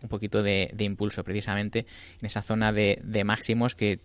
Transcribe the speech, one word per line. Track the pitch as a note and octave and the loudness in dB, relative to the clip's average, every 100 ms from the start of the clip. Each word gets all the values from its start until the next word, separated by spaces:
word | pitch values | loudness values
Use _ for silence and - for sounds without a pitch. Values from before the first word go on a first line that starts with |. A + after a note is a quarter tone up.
un | A#2+ | -6
poquito | G#2 G#2 G#2+ | -6 0 2
de, | G2+ F#2+ F#2 | 4 2 0
de | G#2 | -2
impulso, | G#2 G2 G#2 - | -2 0 -2 -2
precisamente | F#2 G2+ G2+ G2+ G#2 A2+ - - - - | -4 -4 -2 -2 -2 -2 -4 -12 -20 -12
en | G#2 | -6
esa | G#2 | -6
zona | - A2 A2 | -2 2 2
de, | G#2+ G2+ G2+ | 4 4 2
de | - G#2+ | 0 -2
máximos | G2+ G#2+ - A2+ A#2+ | 0 0 0 0 0
que, | - G#2 F#2+ | 0 0 -2